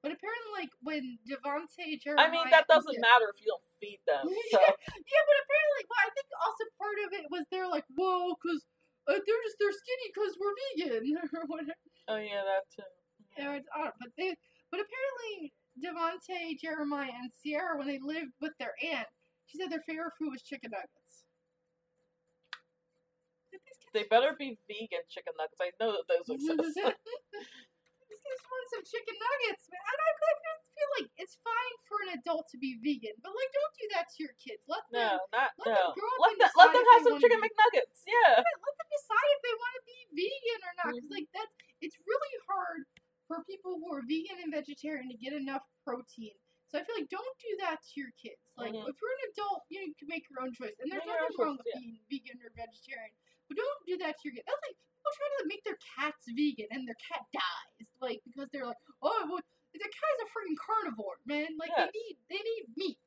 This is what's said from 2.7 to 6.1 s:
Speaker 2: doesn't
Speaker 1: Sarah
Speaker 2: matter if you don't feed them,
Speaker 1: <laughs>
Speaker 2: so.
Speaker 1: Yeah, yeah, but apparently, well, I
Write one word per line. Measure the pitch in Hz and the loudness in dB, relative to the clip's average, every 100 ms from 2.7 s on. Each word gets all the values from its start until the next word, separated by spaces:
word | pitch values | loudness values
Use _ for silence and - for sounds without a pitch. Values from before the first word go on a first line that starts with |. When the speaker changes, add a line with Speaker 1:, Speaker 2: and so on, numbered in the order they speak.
| 320 | 6
Speaker 2:
doesn't | 311 233 | 6 2
Speaker 1:
Sarah | 233 | 8
Speaker 2:
matter | 247 214 | 8 8
if | - | -2
you | 214 | -4
don't | 196 - - | -4 -8 -16
feed | 415 403 - | -14 -4 0
them, | - 294 | 0 0
Speaker 1:
<laughs> | 403 466 | -4 4
Speaker 2:
so. | 571 | 8
Speaker 1:
Yeah, | 587 | 8
yeah, | 587 - 403 - 571 587 | 6 -4 -16 2 4 6
but | 571 539 | 4 6
apparently, | 587 605 554 392 | 2 2 0 0
well, | 466 | 2
I | 392 | 2